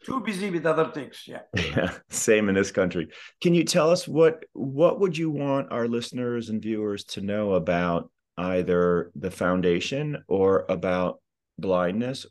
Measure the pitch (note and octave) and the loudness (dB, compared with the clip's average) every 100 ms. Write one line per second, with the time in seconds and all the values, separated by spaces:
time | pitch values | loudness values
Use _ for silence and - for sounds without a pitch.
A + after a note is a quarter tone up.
0 | - C4+ G3+ F#3 G3+ E3+ E3 D#3 D#3+ D3+ | -6 -6 -4 -4 -4 -2 0 0 0 -4
1 | B2+ - - - - - D#2+ - F2 - | -12 -14 -16 -16 -8 -6 -2 -2 -2 -4
2 | - - - G#2+ G#2 F#2+ G2 - F2+ F2 | -10 -4 4 4 4 2 2 2 0 0
3 | D#2+ - - - F3 E3+ D#3 F3 D#3 F3 | -6 -10 -20 -4 2 2 2 2 4 2
4 | - D3+ D#3+ D#3+ - - C3+ C3+ F3 - | 0 4 4 4 -8 -8 -6 2 4 4
5 | G3 D#3 D#3+ C#3+ C#3 C3+ C3 A#2+ A#2 A#2 | 0 0 -2 -2 0 -2 -2 -2 -2 -2
6 | A#2+ B2 A#2+ A#2+ G#2 A2 G#2+ G#2+ G#2+ G2+ | -4 -6 -4 -4 -4 -4 -4 -4 -2 -4
7 | - - G2 G#2 G#2 F#2 E2+ F2 F2 E2+ | -8 -8 -4 -2 2 2 2 2 2 0
8 | - _ _ - F2+ F#2 F2 F2+ F2+ F2 | -4 _ _ -6 -2 0 2 2 4 2
9 | - - F#2 - F2+ F#2 F2+ F2 - C3+ | -2 -6 -8 -2 0 2 2 2 0 -4
10 | D3+ C#3+ - G2 F#2+ F#2+ - F#2 F#2 F2+ | -4 -6 -2 2 4 4 2 -2 0 0
11 | F2+ - _ _ _ - F#2+ F2+ F2+ G#2 | 0 -4 _ _ _ -8 -2 0 0 -2
12 | B2 C3+ - | -4 -6 -6